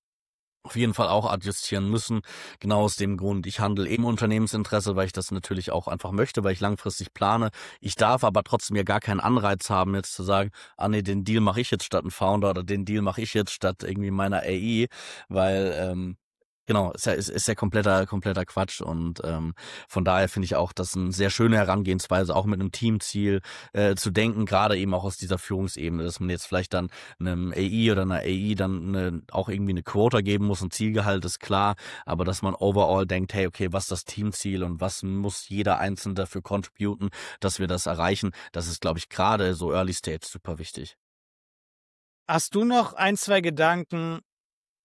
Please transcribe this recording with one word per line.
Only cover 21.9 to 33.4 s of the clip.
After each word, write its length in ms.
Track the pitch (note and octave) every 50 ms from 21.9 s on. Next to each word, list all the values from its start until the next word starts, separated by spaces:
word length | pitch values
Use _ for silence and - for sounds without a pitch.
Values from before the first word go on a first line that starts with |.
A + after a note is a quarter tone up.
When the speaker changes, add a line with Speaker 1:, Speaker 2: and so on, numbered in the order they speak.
| F#2 F#2 - - F#2 F#2+ F#2+ F2 D#2
Speaker 1:
auch 80 | F#2+ G2
mit 160 | G#2 G#2 F#2
einem 120 | G2 F2+ -
Teamziel, 680 | - A#2+ A2+ A2 G2+ - - - G2+ G2+ G2+ G2 F#2+ - - - - - - -
äh, 220 | G2+ G#2 G2+ G2
zu 140 | - - G#2+
denken, 340 | F2 G#2+ A2 A#2 G#2 A2 G#2+
gerade 300 | - G2+ F#2+ G#2 G#2+ G#2
eben 160 | F#2 F#2+ G2 F#2
auch 100 | F2+ F#2+
aus 120 | G2 -
dieser 220 | - G2+ F2 F#2+ F2+
Führungsebene, 680 | - - G2+ F#2 F#2+ F2+ - - D#2 E2 E2+ E2 E2
dass 160 | F2 - -
man 80 | F#2+ F2+
jetzt 160 | F2 E2 -
vielleicht 280 | - F#2 F2+ F2+ - -
dann 160 | F2+ F2+ F2+ - - - - - -
einem 340 | F2+ F#2 F2 F2 F2+ F2+ -
A 40 |
I 340 | F2 G2 F#2+ G#2+ A2+ A2+ A2
oder 120 | G#2 F#2+ F#2+
einer 140 | F#2+ F2+ E2
A 40 | -
I 280 | E2+ F#2+ F#2+ G2+ G#2 G#2+
dann 400 | F#2+ F#2+ F#2+ F#2+ F2 D#2+ F#2+ F#2+
eine, 280 | F#2+ F#2 F2+ E2+ D#2+ - - -
auch 160 | F#2+ F#2 -
irgendwie 240 | F#2+ G2+ G2+ G2 F#2
eine 100 | F2 -
Quota 380 | - - G2+ A2 B2 C3 A2
geben 260 | G2 G2+ G#2 G2 G#2
muss, 140 | G2+ G2+ F#2+ F#2+
ein 80 | F2
Zielgehalt 540 | - - A2 A2 G#2+ G#2+ G2 G#2 G2 F#2+ F2+
ist 160 | F2+ - -
klar, 340 | - - G2+ G2 G2+ G2+ G2+ - - - - - -
aber 200 | - E2+ E2+ F2+
dass 160 | F#2 F#2 - G#2
man 120 | G2 F#2
overall 520 | - F#2+ G2+ F#2+ G2+ G2 D#2 F#2+ G2 F#2+
denkt, 260 | F2+ F#2 F#2 F#2+ - -
„Hey, 120 | G2+